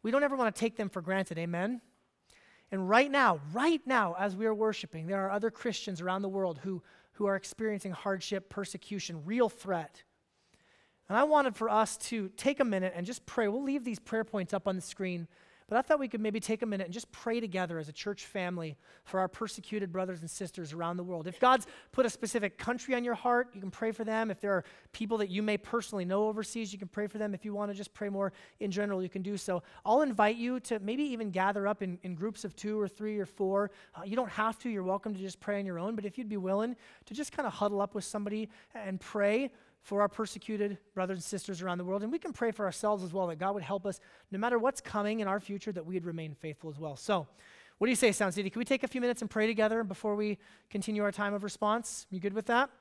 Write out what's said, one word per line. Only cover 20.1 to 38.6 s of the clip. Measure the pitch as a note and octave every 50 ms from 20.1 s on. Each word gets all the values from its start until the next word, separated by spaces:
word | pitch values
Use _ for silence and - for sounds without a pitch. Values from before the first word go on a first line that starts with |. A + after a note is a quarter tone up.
| F#3 E3
and | E3 E3
sisters | - - G3+ E3 - - E3+ D3 D3
around | E3+ E3+ E3+ F3
the | F3+ F3+
world. | F3+ F#3 E3 D#3
If | F3+ E3+ -
God's | - B3 C4 C4+ G3+ - - - - -
put | - - C4
a | A#3
specific | - - - G3 - A#3 G3+ G#3+ G#3+
country | - - - B3 B3 - - C4
on | A#3+ A#3+
your | A#3+ A#3
heart, | - - B3 A#3+ A#3+ B3+ B3 -
you | G3+
can | F#3+ F#3+ F#3
pray | - A3+ A3
for | A3 - A3+
them. | G#3+ A3 A3 A3+ A3
If | F#3+ -
there | - G3+ G3
are | F3+ - - - - - - _
people | - A3 G3+ A3+ A3
that | G#3+ G3
you | F3+ G3 G#3+
may | G#3+ G#3 G3+
personally | G#3 - - A#3+ A3 - - G3+ F3+
know | F3 F#3 G3+ G#3+ G#3+
overseas, | G#3+ G#3+ G#3+ - - A#3 A3+ G3 G3
you | G3
can | G3+
pray | F3 - G#3 G#3 G#3
for | - G#3+
them. | G#3+ G#3 G3+
If | F3+ -
you | G#3+ G3+
wanna | G3+ G#3 G3+ G3+
just | G3 G#3 - _
pray | - G#3+ G3+
more | G3 G3 G3 F#3+ - - - - _ _
in | G#3+ G3+
general, | F3+ G3 G#3 G#3 G3+ F#3 F#3
you | F3+
can | - G3 F#3
do | G3 G#3
so. | G3 - - F#3 F3 - - - - _
I'll | G3+ A3 C4 D#4
invite | C#4+ A#3 G3+ G#3 G#3+ A3+
you | A#3+ A#3 A#3+ B3+ B3+
to | B3 - A#3+ G#3+
maybe | G3 G3+ A#3 C4 D4+
even | C#4+ B3 A3+ A3 G#3 E3+
gather | F#3 F#3 G3 G3+ G#3 G3
up | G3+ G#3 G3+ G3+
in, | F#3 F3 F3+ -
in | F3+ F3+
groups | D#3 F3+ A3 G#3+ - -
of | G3 -
two | - - G#3 G#3+ G#3+
or | G#3
three | F#3+ G3 - G#3+ G#3+ G#3+ G#3
or | F#3+
four. | F3+ - - G3+ F#3+ F#3+ G3+ G#3 G3+ - - - - _
Uh, | - F3
you | G3 G3+
don't | A#3+ B3+ G#3
have | - - G#3+ A3 A3 -
to. | - B3
You're | A3+ G3+ F#3
welcome | F#3 F#3+ G3 - A3 G#3
to | F#3+
just | F#3+ F#3+ F3+ -
pray | - - G3+ G3+
on | G3+
your | F#3+ F3+ E3+
own. | F3 G3+ A#3
But | A3 G#3
if | G#3 F#3
you'd | - B3+ G#3+
be | G#3+
willing | G3+ F#3 F#3 F#3+ G3+ A3 A#3+ B3 - - - - - -
to | - G#3
just | B3 D4+ - -
kinda | - C#4+ A3
huddle | - - G#3 G#3 G#3 G3
up | G3+ G3+ -
with | G#3 F#3
somebody | - - G#3+ G3+ G3+ G#3 G#3+ A3 G#3+ - -